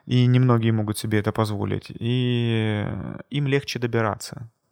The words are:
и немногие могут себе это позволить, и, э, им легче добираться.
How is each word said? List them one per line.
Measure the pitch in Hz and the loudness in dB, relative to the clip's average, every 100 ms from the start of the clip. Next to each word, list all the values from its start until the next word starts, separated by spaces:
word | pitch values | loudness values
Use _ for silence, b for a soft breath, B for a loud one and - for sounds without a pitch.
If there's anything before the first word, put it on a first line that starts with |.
| - | 0
и | 127 123 | 4 6
немногие | 127 127 117 113 | 6 6 4 4
могут | 110 107 104 | 0 0 -4
себе | 110 107 | 0 0
это | 107 | 2
позволить, | - 107 104 101 101 - | 0 0 0 -4 -4 -8
и, | - 117 123 123 120 117 113 110 104 104 | -8 -2 0 0 0 0 0 0 -2 -4
э, | 104 60 - - | -6 -8 -12 -6
им | 143 139 | -4 0
легче | 139 - 127 | 0 -2 -6
добираться. | 120 117 110 101 - - 113 _ _ | -2 0 -2 -4 -10 -14 -18 _ _